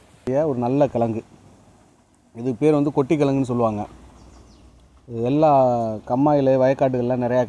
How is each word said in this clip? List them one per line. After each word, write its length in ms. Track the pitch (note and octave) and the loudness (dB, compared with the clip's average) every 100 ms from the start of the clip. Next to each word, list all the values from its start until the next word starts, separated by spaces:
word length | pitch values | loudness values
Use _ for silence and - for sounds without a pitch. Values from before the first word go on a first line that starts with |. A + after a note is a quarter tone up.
| _ _ - C3 D#3+ | _ _ -6 -2 -2
ஒரு 80 | A#2+ A#2+ | -2 -2
நல்ல 220 | C#3 C#3 | 0 0
கிழங்கு. 280 | A#2+ A2+ A2 - - - - _ _ _ _ _ _ _ A#2 | 0 -2 -4 -10 -18 -20 -20 _ _ _ _ _ _ _ -10
இது 100 | B2+ A2 | -8 -2
பேர் 160 | D3+ D3+ | 0 2
வந்து 180 | C#3+ D3 | 0 -2
கொட்டிக்கிழங்குன்னு 520 | C3 D#3 C#3+ C3+ B2+ | 0 0 0 0 -2
சொல்லுவாங்க. 300 | A#2+ A2+ G#2 G#2 - - - - - - - - _ _ _ - | 0 -2 -2 -8 -14 -20 -20 -20 -20 -20 -20 -20 _ _ _ -14
இது 100 | A#2 A#2+ | -6 -2
எல்லா 220 | C#3+ D#3 C#3 C3 A#2+ A2+ G#2+ - | 2 4 4 4 2 -2 -6 -4
கம்மாயில, 440 | B2+ D3 D3 C3+ C3 | 0 2 2 2 4
வயக்காட்டுகள்ல 540 | C3 C3+ C#3 B2+ A#2+ B2+ | 2 2 0 0 -2 -2
நிறையா 200 | A#2+ B2+ | 0 0